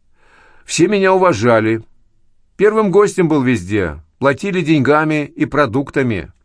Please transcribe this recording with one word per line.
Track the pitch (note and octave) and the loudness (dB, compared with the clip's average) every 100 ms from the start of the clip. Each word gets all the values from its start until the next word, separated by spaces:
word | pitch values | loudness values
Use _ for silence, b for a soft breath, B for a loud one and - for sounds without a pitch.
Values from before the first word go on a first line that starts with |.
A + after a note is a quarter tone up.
| _ b b b b b | _ b b b b b
Все | - - F3 | -8 0 0
меня | G#3 F#3+ | 2 2
уважали. | F#3+ F#3 G#2+ A#2+ A2+ A2 A2 - _ _ _ _ _ _ - | 2 2 2 2 2 2 -4 -8 _ _ _ _ _ _ 0
Первым | G3+ A3 G#3 | 0 2 2
гостем | F#3 G#3 - E3+ | 2 2 2 0
был | D3+ | 2
везде, | B2+ A2+ F2+ G#2 F2 D2 - - | 0 -2 -2 -2 -2 -6 -16 -4
платили | C3 C#3 G3+ F#3 | -2 -2 -4 -4
деньгами | D3+ D#3 B2+ D3+ D#3 D3+ | 0 0 2 2 0 -2
и | C#3+ - C#3 | -4 -6 -4
продуктами. | C#3 C#3 B2 C#3+ D3+ B2+ G2 - _ | -2 -2 -2 -4 -4 -2 -4 -8 _